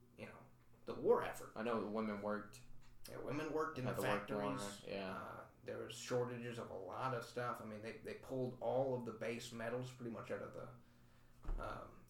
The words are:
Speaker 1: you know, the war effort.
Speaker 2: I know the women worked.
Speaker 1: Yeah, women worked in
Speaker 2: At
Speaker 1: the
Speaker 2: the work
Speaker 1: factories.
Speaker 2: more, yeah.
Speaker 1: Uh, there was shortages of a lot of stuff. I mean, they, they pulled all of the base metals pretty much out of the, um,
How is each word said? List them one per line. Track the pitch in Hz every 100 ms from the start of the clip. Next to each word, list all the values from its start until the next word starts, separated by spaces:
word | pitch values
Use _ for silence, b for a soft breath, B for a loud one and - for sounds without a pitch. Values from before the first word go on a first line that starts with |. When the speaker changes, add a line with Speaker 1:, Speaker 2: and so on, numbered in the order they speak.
| - -
Speaker 1:
you | 107
know, | - - - - - -
the |
war | - 160 240
effort. | - - - -
Speaker 2:
I |
know | 113 113
the | 101
women | 107 110 104
worked. | 104 104 - - - - - - -
Speaker 1:
Yeah, | -
women | - 147 156
worked | 151 156 123
in | 123
Speaker 2:
At | 92
Speaker 1:
the |
Speaker 2:
the | 127
work | 101 -
Speaker 1:
factories. | 104 101 101
Speaker 2:
more, | 101 - -
yeah. | 98 95
Speaker 1:
Uh, | 95 - - - - -
there | 113
was | 110 -
shortages | - 123 123 123 120 113
of | -
a | 95 92
lot | 107 127
of | 120
stuff. | 113 123 120 117
I | 110
mean, | 107
they, | 113 113
they | 104 101
pulled | - 131 123 -
all | 117 123 135
of | 123
the | 117
base | 107 110 117 -
metals | 117 113 123 127
pretty | - 120
much | 101 -
out | -
of | -
the, | - - - - - - - - - - -
um, | 107 107 - - -